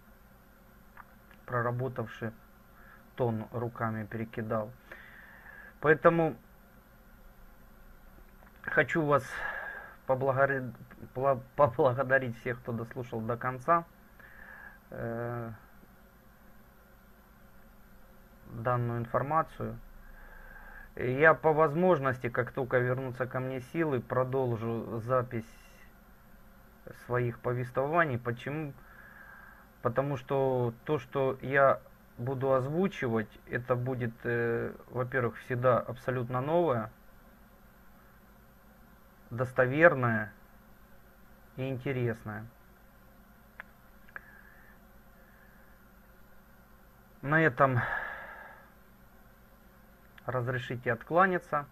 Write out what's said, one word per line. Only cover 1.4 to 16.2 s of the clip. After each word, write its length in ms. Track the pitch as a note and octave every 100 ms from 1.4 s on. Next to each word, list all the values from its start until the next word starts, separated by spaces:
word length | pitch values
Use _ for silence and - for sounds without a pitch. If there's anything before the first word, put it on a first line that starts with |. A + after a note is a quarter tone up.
| -
проработавши 880 | B2 A#2 A#2+ B2+ B2+ A2 - A2+ - - - - - - - - -
тонн 300 | B2 A2 A2
руками 540 | A#2+ A#2 - A2+ A2 G#2
перекидал. 680 | A2+ A2+ - A2 A2+ A2 - - - - - - - - - - -
Поэтому 540 | C#3+ D#3 F3 E3 D#3+ A#2 - - - - - - - - - - - - - - - - - - - - - -
хочу 400 | - - C#3+ F3
вас 200 | D3+ C#3+ B2 - - - - - - - -
поблагори-, 640 | C3 C3+ C3 C#3 C3+ B2+ - - - A2
пла-, 280 | - C3+ C3 B2 -
поблагодарить 840 | C#3+ - C#3+ B2 C3 C3+ B2+ A2+
всех, 200 | B2+ A#2+
кто 100 | -
дослушал 480 | A2+ A#2 - B2 A#2
до 160 | A2 A#2+
конца, 460 | B2+ B2+ B2 E3+ E3 - - - - - - - - - -
э, 600 | A#2+ A#2 A#2 A#2+ A#2+ A#2 A2 - - - - - -